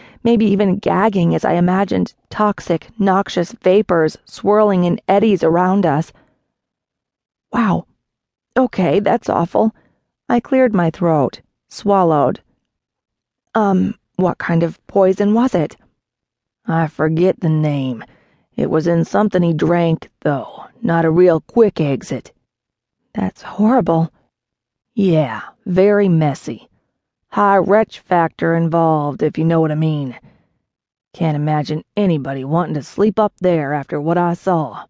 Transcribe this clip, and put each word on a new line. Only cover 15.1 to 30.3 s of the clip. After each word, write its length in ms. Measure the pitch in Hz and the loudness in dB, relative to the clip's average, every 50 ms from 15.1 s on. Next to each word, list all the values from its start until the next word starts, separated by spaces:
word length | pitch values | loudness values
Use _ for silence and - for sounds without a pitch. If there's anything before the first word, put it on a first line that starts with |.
| 190 - 208 202 214 | 2 2 0 0 2
was 220 | 226 240 262 - | 0 0 0 0
it?" 220 | 175 151 - - _ _ _ _ _ _ _ _ _ _ _ _ _ _ _ _ _ _ | -2 -2 -4 -8 _ _ _ _ _ _ _ _ _ _ _ _ _ _ _ _ _ _
"I 220 | - 165 165 165 151 | -4 -2 -2 -2 -2
forget 500 | - - 156 156 160 160 175 190 - - | -4 -4 -2 -2 0 0 0 0 0 -2
the 100 | - 160 | -2 -2
name. 540 | 156 156 156 151 143 139 131 131 123 110 - - _ _ _ _ _ _ _ _ _ | 0 0 0 -2 -2 -2 -4 -6 -8 -10 -12 -20 _ _ _ _ _ _ _ _ _
It 120 | - - - | -4 -4 -2
was 200 | - 160 151 170 | 0 0 0 0
in 160 | 170 165 165 | 0 0 0
something 400 | - - 202 214 208 - 185 175 | 0 0 0 0 0 0 0 0
he 80 | 170 165 | 0 0
drank, 580 | 147 165 160 170 175 170 165 160 - - - _ _ - | 0 0 0 0 0 0 0 -2 -4 -6 -12 _ _ -4
though. 420 | 151 143 131 113 - - - - - _ - - | -4 -4 -4 -6 -10 -16 -20 -20 -20 _ -6 -4
Not 220 | 165 170 165 165 | -2 0 0 0
a 60 | 160 156 175 185 | 2 4 4 4
real 180 | 180 165 160 | 4 4 2
quick 400 | - - - 233 226 202 - - | 0 -2 2 2 2 4 2 0
exit." 520 | 160 143 135 117 - - - - - - _ _ _ _ _ _ _ _ _ _ _ _ _ _ _ _ - | -2 -2 -2 -4 -6 -8 -10 -10 -12 -14 _ _ _ _ _ _ _ _ _ _ _ _ _ _ _ _ -8
"That's 300 | 208 196 190 - - - | -6 -6 -6 -6 -10 -16
horrible." 680 | - - - 208 214 254 254 180 - 170 165 165 156 _ _ _ _ _ _ _ _ _ _ _ _ _ _ _ _ - | -10 -4 0 0 2 2 2 2 2 0 0 0 -2 _ _ _ _ _ _ _ _ _ _ _ _ _ _ _ _ -4
"Yeah, 500 | 233 196 190 165 156 147 120 110 107 - - - _ - | -2 0 2 2 2 0 -2 -4 -10 -12 -16 -20 _ -8
very 440 | 190 180 185 190 208 208 202 202 190 | -4 0 2 4 4 4 2 2 2
messy. 600 | 170 160 156 147 131 - - 156 123 104 _ _ _ _ _ _ _ _ _ _ _ _ _ _ | 2 2 2 0 -2 -4 -8 -12 -12 -14 _ _ _ _ _ _ _ _ _ _ _ _ _ _
High 260 | - 208 208 202 196 | -4 0 2 2 4
retch 420 | 196 175 - 196 220 226 - - - | 2 2 2 2 2 2 0 -6 -12
factor 560 | _ - 185 175 165 160 - - 170 165 165 | _ -2 0 0 0 0 -2 -4 -2 -2 0
involved, 680 | 165 165 165 160 170 165 160 160 151 147 147 135 - | 0 0 0 0 0 2 2 0 0 -2 -4 -4 -2
if 160 | - 151 - | -4 -4 -2
you 80 | - 160 | -2 0
know 160 | 165 170 160 | 0 2 2
what 120 | 160 156 151 | 0 0 0
I 20 | |
mean. 400 | 151 160 156 156 147 143 127 117 - _ - | -2 -2 -2 -2 -4 -6 -8 -10 -14 _ -20